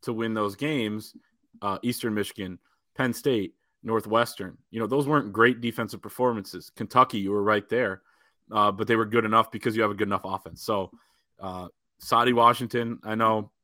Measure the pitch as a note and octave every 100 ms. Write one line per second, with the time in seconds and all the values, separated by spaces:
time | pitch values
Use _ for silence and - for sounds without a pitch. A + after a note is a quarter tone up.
0 | - A2+ A2+ A2 G#2 G2 C#3+ D3+ A2 G#2+
1 | G#2+ - _ _ _ - G2+ G2 A#2 A#2+
2 | A#2+ G#2 G2 - F#2 F2 _ _ _ -
3 | C3 A#2 D3 A#2+ F#2+ _ _ _ - A2+
4 | G#2 A2 A#2 - F#2 - _ A2+ A2 C3+
5 | C#3 D3+ G#2 G2+ A#2 A#2+ A#2 A2 A2 G#2
6 | G#2+ - B2+ A2+ G2 F2+ - - A2 B2+
7 | B2+ A2 G2 G#2 G2+ G#2+ G2+ A#2 A#2 F#2+
8 | _ _ _ _ _ A2 G#2 G2 A2 A2+
9 | G#2+ A#2 A2 A2+ A2 A2 B2 A2 G#2+ G2+
10 | G2+ G2 F#2+ F#2+ - E2 - G#2 F#2 -
11 | _ _ _ _ F#2+ F#2 F2+ _ _ _
12 | - A#2 A#2+ A#2+ A#2 B2 B2 B2 A#2 A#2
13 | G#2+ A2 A2+ A2 G#2 _